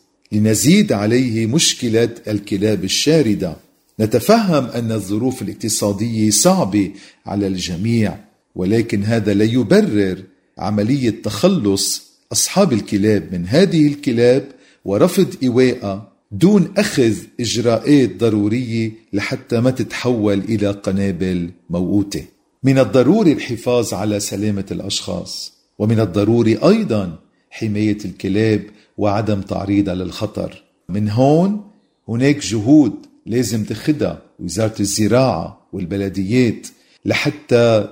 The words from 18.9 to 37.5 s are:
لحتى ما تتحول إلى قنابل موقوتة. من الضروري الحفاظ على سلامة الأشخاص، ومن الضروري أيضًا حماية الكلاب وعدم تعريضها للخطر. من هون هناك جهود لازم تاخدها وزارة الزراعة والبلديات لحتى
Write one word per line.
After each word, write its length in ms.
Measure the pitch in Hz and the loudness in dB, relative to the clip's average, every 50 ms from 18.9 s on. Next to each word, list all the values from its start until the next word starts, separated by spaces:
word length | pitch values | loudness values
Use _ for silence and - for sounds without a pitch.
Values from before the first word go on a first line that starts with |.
| 107 - _ _ - | -6 -10 _ _ -6
لحتى 480 | - - - 139 - - - 120 117 | -4 -4 -4 -6 -8 -6 -2 -2 0
ما 100 | 117 131 | 2 2
تتحول 680 | - - 110 - - - - 123 123 113 104 104 101 101 | 0 0 -4 -6 -6 -4 -2 -2 0 0 2 0 0 0
إلى 320 | 95 101 113 104 101 101 | -2 -2 -2 -2 0 -2
قنابل 800 | 98 101 - - 95 98 98 98 92 82 92 92 92 90 87 87 92 _ _ - | -2 -4 -4 -4 -2 -2 0 -2 -2 -2 -2 -2 -2 -2 -4 -6 -10 _ _ -6
موقوتة. 540 | 82 87 92 90 95 101 98 98 - 98 - - _ _ _ _ _ _ - | -4 -4 -2 0 0 0 0 -2 -6 -10 -10 -12 _ _ _ _ _ _ 0
من 160 | 131 135 135 | 2 4 4
الضروري 540 | 131 104 92 131 123 131 185 226 214 170 135 | 2 4 4 4 4 4 4 4 4 2 2
الحفاظ 600 | - - - 120 107 - 123 123 120 113 - 110 | 2 -2 -6 -8 -6 -2 0 0 0 0 -2 -4
على 260 | 90 101 107 104 101 | -4 -2 -2 -2 -4
سلامة 440 | 101 - 110 98 104 107 101 98 95 - | -4 -6 -6 -4 -2 -2 -2 -4 -4 -6
الأشخاص، 840 | - 87 87 98 95 - - - 92 90 87 90 - - - - _ _ _ _ _ - | -8 -8 -8 -6 -8 -8 -6 -8 -8 -8 -8 -10 -12 -14 -14 -16 _ _ _ _ _ -2
ومن 220 | 104 107 117 107 | 0 2 2 2
الضروري 560 | 113 92 85 101 104 110 117 120 117 110 117 | 2 0 0 0 2 2 4 4 4 2 2
أيضًا 640 | - - 156 208 226 214 156 117 104 98 87 80 - _ _ _ _ _ _ | 2 4 4 4 4 2 0 -2 -2 -4 -4 -8 -12 _ _ _ _ _ _
حماية 480 | - - 117 110 101 104 107 107 104 104 - | -12 -8 -6 -4 -2 0 0 0 -2 -2 -6
الكلاب 580 | 95 87 - - 98 95 104 110 110 107 101 90 - - _ _ _ _ | -10 -10 -8 -4 -2 0 2 2 2 2 0 -2 -6 -20 _ _ _ _
وعدم 440 | - 101 104 98 107 113 98 107 98 | -4 -2 0 0 0 0 -2 -2 -2
تعريضها 540 | 92 - 101 87 92 98 101 101 101 90 90 | -4 -6 -6 -6 -4 -2 0 0 0 0 -2
للخطر. 680 | 92 92 90 85 - 110 104 - 95 90 87 - - _ _ _ _ _ - | -4 -6 -8 -8 -8 -8 -8 -6 -6 -8 -8 -10 -14 _ _ _ _ _ -8
من 220 | 87 104 107 107 | -4 -4 -2 -2
هون 600 | 107 120 131 139 151 165 180 196 208 208 - - _ _ _ _ _ _ _ - | 2 2 4 4 4 4 2 2 -2 -4 -8 -14 _ _ _ _ _ _ _ -8
هناك 300 | 113 117 131 139 147 143 | -4 0 2 2 2 0
جهود 540 | - 92 104 113 98 117 147 156 143 110 - - - - _ _ - | -2 -4 -4 -2 2 6 6 6 6 4 0 -6 -12 -20 _ _ -10
لازم 380 | - 107 123 127 110 117 113 104 | -4 -2 -2 -2 -2 -2 -4 -4
تاخدها 580 | - 117 107 - - 151 135 110 90 82 82 - _ _ - | -4 -6 -6 -2 -2 -2 0 -2 -4 -4 -6 -14 _ _ -12
وزارة 340 | - 90 85 98 110 107 110 - | -12 -8 -4 -2 -2 -2 -2 -2
الزراعة 880 | 101 98 - - 107 101 110 123 131 127 98 82 87 - - _ _ _ - | -4 -2 -2 0 0 2 2 2 2 2 0 -2 -6 -10 -12 _ _ _ -10
والبلديات 960 | 92 95 80 98 101 98 98 90 98 95 95 117 127 127 113 98 - - - - _ _ _ _ _ - | -10 -8 -6 -4 -4 -4 -4 -4 -6 -4 0 2 2 2 2 0 -4 -8 -20 -20 _ _ _ _ _ -4
لحتى 840 | 110 110 - - 147 143 - - - | -4 -2 -2 -2 -4 -6 -6 -2 2